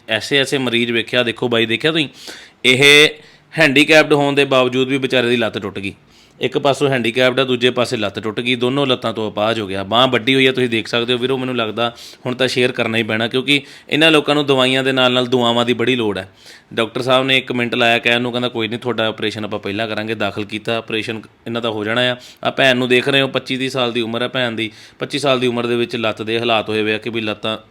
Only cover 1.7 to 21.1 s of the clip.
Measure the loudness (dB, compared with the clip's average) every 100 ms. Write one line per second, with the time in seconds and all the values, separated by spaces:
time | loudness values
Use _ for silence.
1.7 | 0 0 -2 -4 -8 -18 -18 -20 _ 2
2.7 | 6 8 8 6 2 -20 -20 _ 2 4
3.7 | 4 6 6 6 4 2 2 2 4 2
4.7 | 2 0 0 0 2 2 2 0 -4 -8
5.7 | -8 -10 -12 _ _ _ -6 -4 0 0
6.7 | 2 2 0 0 2 2 2 0 2 0
7.7 | 0 -2 -2 -4 -4 -6 -4 -4 -2 0
8.7 | 0 0 -2 -2 -6 -6 -2 -2 -2 -4
9.7 | -6 -2 2 4 2 2 2 4 2 0
10.7 | -2 -2 -2 -2 -2 -2 -2 -4 -4 -4
11.7 | -2 -4 -6 -20 -12 -8 -2 -2 0 0
12.7 | 0 -2 0 0 -2 -2 -2 0 0 -2
13.7 | -18 -4 2 4 4 2 0 2 2 2
14.7 | 2 0 2 2 2 0 2 2 2 0
15.7 | 0 0 0 -2 -4 -8 _ -20 -20 -10
16.7 | -4 -4 -2 2 2 4 0 0 -2 -2
17.7 | 2 2 2 2 0 0 -4 -4 -4 -4
18.7 | -4 -4 -2 -2 -2 -4 -4 -8 -6 -6
19.7 | -4 -4 -6 -6 -4 -4 -4 -8 -8 -6
20.7 | -6 -4 -6 -6